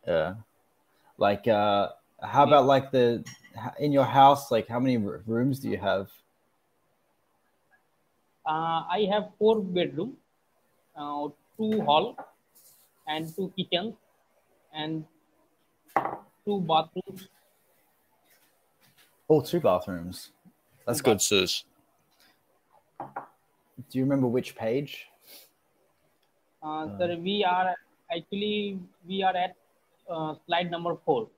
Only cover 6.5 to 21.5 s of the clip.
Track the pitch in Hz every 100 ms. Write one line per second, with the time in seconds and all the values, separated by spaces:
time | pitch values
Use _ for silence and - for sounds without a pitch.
6.5 | _ _ _ _ _ _ _ _ _ _
7.5 | _ _ _ _ _ _ _ _ _ -
8.5 | 156 165 165 165 185 202 208 196 _ 214
9.5 | 220 190 180 160 139 214 269 _ _ _
10.5 | _ _ _ _ - 147 147 147 - _
11.5 | _ 220 220 151 151 214 - - _ _
12.5 | _ - _ _ _ - 156 160 160 190
13.5 | - 180 175 214 233 _ _ _ _ _
14.5 | _ _ 156 156 160 156 _ _ _ _
15.5 | _ _ _ _ - - - - _ -
16.5 | 202 170 160 160 - 190 190 185 _ _
17.5 | _ _ _ _ _ _ _ _ _ _
18.5 | _ _ _ _ _ _ _ _ 156 139
19.5 | 175 139 90 - 90 87 92 - _ -
20.5 | _ _ _ - 117 135 104 - 101 92